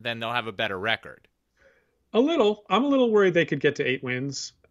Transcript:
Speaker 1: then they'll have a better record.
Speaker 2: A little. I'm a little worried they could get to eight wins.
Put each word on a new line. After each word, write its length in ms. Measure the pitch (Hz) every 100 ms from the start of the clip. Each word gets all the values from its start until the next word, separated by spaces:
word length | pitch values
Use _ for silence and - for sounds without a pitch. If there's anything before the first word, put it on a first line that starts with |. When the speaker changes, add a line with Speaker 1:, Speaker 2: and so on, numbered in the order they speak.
Speaker 1:
then 180 | 117 117
they'll 140 | 113
have 160 | 120 110
a 40 |
better 260 | 98 107 95
record. 500 | 107 110 - - _ _ _ _ _ _ _ _ _
Speaker 2:
A 60 | 214
little. 440 | 285 330 208 208 -
I'm 140 | 190
a 40 | 285
little 220 | 269 240
worried 220 | 214 190
they 100 | 170 151
could 140 | 147
get 160 | 147 143
to 80 |
eight 180 | 131 131
wins. 520 | 127 127 139 131 - _ _